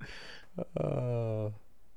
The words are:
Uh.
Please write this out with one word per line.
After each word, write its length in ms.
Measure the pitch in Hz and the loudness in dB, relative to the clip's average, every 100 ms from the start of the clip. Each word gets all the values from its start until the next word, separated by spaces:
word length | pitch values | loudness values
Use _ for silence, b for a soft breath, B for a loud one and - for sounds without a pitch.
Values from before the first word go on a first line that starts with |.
| b b b b b - - - | b b b b b -4 -2 2
Uh. 720 | 151 135 123 120 113 110 107 107 - - - | 4 4 4 4 4 2 2 -2 -10 -12 -12